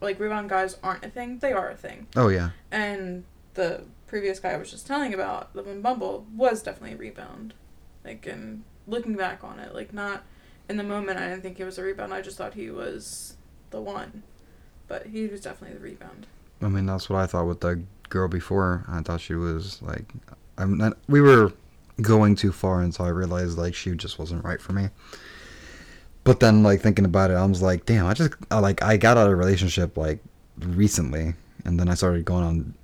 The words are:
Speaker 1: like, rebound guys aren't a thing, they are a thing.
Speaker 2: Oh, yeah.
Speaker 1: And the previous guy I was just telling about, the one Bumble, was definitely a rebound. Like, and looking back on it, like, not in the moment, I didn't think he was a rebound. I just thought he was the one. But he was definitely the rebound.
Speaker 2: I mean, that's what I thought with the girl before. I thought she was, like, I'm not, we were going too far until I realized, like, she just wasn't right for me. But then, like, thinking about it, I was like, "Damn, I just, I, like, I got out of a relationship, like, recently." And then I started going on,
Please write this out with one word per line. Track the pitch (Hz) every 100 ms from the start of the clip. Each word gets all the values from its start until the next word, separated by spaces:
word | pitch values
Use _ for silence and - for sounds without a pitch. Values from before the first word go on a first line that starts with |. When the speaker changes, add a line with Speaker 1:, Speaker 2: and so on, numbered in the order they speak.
Speaker 1:
like, | 202 196
rebound | 208 214 202
guys | 190 190 -
aren't | 190 185 214
a |
thing, | 247 240 247
they | 277
are | 202 -
a | -
thing. | - - - -
Speaker 2:
Oh, | 113
yeah. | 92 87 - -
Speaker 1:
And | 214 208 196 185 180 180 - -
the | - 175 - - - -
previous | 208 196 190
guy | 185
I | 160
was | -
just | - -
telling | 285 269
about, | 190 190 - -
the | 196
one | 202 202
Bumble, | 226 247 190 202 214 220
was | 254 220
definitely | - - - 220
a |
rebound. | - - - - 220 - - - - -
Like, | - - -
and | - 110 214 - - -
looking | 240 226 202
back | 185 -
on | - -
it, | - -
like, | 214
not | 202 202 196 - - - - -
in | 208
the |
moment, | 202 208 196 185
I | 180
didn't | 185
think | 185 185
he |
was | 185 185
a |
rebound. | 190 196 202
I | 190
just | 196 -
thought | 208 208
he | 220
was | - - - - - - - - - -
the | 220
one. | 202 269 - 214 - - - - - - -
But | - 220
he | 214 214
was | 202
definitely | - - 180 -
the |
rebound. | 202 - - - - - - -
Speaker 2:
I | 104
mean, | 98 95
that's | 95 -
what | 95
I | 92
thought | 87 87
with | 85
the | 87 87 90 - -
girl | 92 92
before. | 87 - 95 92 87 -
I | 82
thought | 80 82
she | - 82
was, | 85 80 95 -
like, | - - - - - - - -
I'm | 95 98
not, | 110 - -
we | 143
were | 139 123 101 - - - - -
going | 110 110 104 101
too | 101
far | - 95 90
until | 87 85 87
I |
realized, | 87 90 87 90 85
like, | 87 -
she | 92 82
just | - -
wasn't | 82 85
right | 87 -
for | -
me. | 98 95 - - - - - - - - - - - - -
But | 127 120
then, | 117 107
like, | 104 98
thinking | 107 101 95
about | 95 95
it, | 90
I | 98
was | 90
like, | 92 90 -
"Damn, | 113 90
I |
just, | 117 156 - -
I, | 110
like, | 98 92
I | 107 104
got | 113 120
out | 101
of |
a | 90
relationship, | 92 90 90 92 87 -
like, | 78 76 - _ _ -
recently." | 90 90 104 - 69 76 80 82 - - -
And | 87
then | 87
I | 87
started | 92 87 82
going | 90
on, | 82 82 64 -